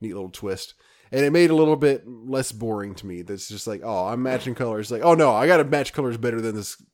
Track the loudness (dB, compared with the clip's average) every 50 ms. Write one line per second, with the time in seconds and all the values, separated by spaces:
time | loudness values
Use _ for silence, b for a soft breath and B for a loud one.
0 | -12 -10 -10 -10 -12 -12 -12 -10 -6 -6 -6 -6 -8 -16 -18 b b b b b
1 | b b -2 0 2 4 6 6 6 6 6 6 6 4 4 4 4 2 2 2
2 | -4 -12 -20 -16 -10 -4 -4 -2 -2 -4 -6 -6 -4 -4 -4 -4 -6 -8 -10 -12
3 | -12 -12 -10 -10 -10 -10 -10 -10 -10 -12 -12 -10 -8 -8 -8 -8 -6 -4 -2 -2
4 | -2 -2 -2 -2 -2 -2 -2 -2 -4 -6 -6 -4 -4 -4 -4 -4 -6 -6 -6 2
5 | 4 4 6 6 6 4 4 4 4 6 6 4 4 2 0 0 -2 -2 -4 -4
6 | -4 -4 -4 -2 -4 -4 -2 -2 -4 -4 -6 -6 -8 -10 -14 -16 _ _